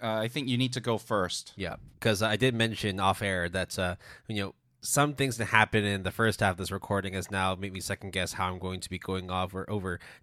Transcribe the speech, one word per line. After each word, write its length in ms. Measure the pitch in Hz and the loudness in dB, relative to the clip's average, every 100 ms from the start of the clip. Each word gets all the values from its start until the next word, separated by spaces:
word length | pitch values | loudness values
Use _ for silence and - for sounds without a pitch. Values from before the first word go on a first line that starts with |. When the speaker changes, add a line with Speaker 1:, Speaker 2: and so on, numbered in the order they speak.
Speaker 1:
uh, 200 | 113 110 | -2 0
I 80 | 113 | -2
think 180 | 135 131 | -2 0
you 80 | 123 | 2
need 160 | 131 | 2
to 60 | 127 | 0
go 180 | 117 110 | 0 -2
first. 540 | - 107 90 - - - | 0 0 2 -2 -8 -8
Speaker 2:
Yeah, 200 | 87 - - - | -6 -8 -12 -2
'cause 240 | 117 98 | 2 2
I 140 | 110 107 | 2 4
did 180 | 127 | 2
mention 460 | 117 113 104 107 95 | 4 0 0 -2 2
off 220 | 95 95 | 2 2
air 260 | 101 92 87 | 0 0 0
that, 280 | 92 90 - | -2 -2 -2
uh, 200 | 90 87 - - - | -2 -2 -10 -16 -6
you 120 | 107 | -4
know, 120 | 98 - _ _ | -4 -8 _ _
some 320 | - - 147 | 0 4 4
things 220 | 139 135 117 | 2 0 0
that 80 | 107 | 4
happened 400 | 110 107 110 104 | 6 6 4 2
in 180 | 98 | 0
the 80 | 92 | -2
first 260 | - 113 - | 2 2 4
half 140 | 101 | 2
of 60 | 92 | 2
this 120 | 87 | -2
recording 440 | 95 - 101 95 | -6 -2 -2 0
has 140 | 95 87 | -4 -2
now 260 | 98 95 92 | 0 0 0
made 160 | 98 | -6
me 80 | 92 | -6
second 320 | - 98 98 | -6 -6 -4
guess 220 | 92 87 | -4 -2
how 180 | - 92 | -2 -4
I'm 80 | 90 | -4
going 180 | 92 92 | -6 -6
to 100 | - | -6
be 80 | 95 | -6
going 320 | - 92 92 | -4 -4 -2
over, 360 | 92 92 95 - | -2 -2 -4 -4
over 300 | 104 95 87 - - | -4 -2 -6 -8 -20